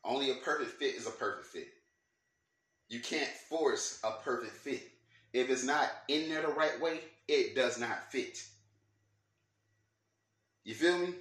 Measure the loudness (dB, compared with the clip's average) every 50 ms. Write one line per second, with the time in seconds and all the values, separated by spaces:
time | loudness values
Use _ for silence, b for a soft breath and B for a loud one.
0 | -2 -2 0 2 2 2 0 0 0 -2 0 0 0 -4 -4 -2 -2 -2 -2 -2
1 | -6 -8 -6 -2 -2 -2 -2 -4 -10 -12 -12 -12 -12 -12 -16 _ _ _ _ _
2 | _ _ _ _ _ _ _ _ _ _ _ _ _ _ _ _ _ _ -12 -10
3 | -6 -2 0 0 0 -2 -4 -10 -10 -6 -2 2 2 2 2 2 -2 -4 -6 -4
4 | -4 -4 -4 -2 -2 -2 -2 -2 -2 -8 -12 -10 -6 -6 -6 -6 -6 -14 -20 _
5 | _ b b b b b b 2 4 4 2 2 2 2 4 4 4 2 0 -6
6 | -4 -2 0 0 0 0 -2 0 0 0 2 4 2 2 2 2 0 0 -2 -2
7 | -8 -14 -20 _ _ 2 4 4 4 4 4 4 4 4 2 0 -2 -2 -2 -4
8 | -6 -4 -2 -2 -2 -2 -6 -12 -14 -14 -18 _ _ _ _ _ _ _ _ _
9 | _ _ _ _ _ _ _ _ _ _ _ _ _ _ _ _ _ _ _ _
10 | _ _ _ _ _ _ _ _ _ _ _ _ _ -10 -4 4 4 6 6 6
11 | 2 -2 -2 -6